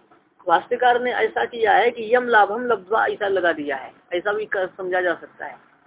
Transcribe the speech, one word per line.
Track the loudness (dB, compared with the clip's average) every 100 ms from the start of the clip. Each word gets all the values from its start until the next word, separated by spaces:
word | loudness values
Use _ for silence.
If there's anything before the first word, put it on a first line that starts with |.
| _ _ _ _ 0
भाष्यकार | 0 0 0 2 2
ने | 0
ऐसा | -2 -2 -2 -4
किया | 0 2
है | 4 2
कि | -2 0
यम | 0 4
लाभम | 4 4 0 -2
लब्ध्वा | -2 0 0 0
ऐसा | -2 -2
लगा | 0 0
दिया | 0 -4 -6
है, | -8 -20 _
ऐसा | -6 -4
भी | -4 -4
कर, | -4 -6
समझा | -6 -4 -2
जा | -2
सकता | -4 -8 _ -14
है। | -14 _ _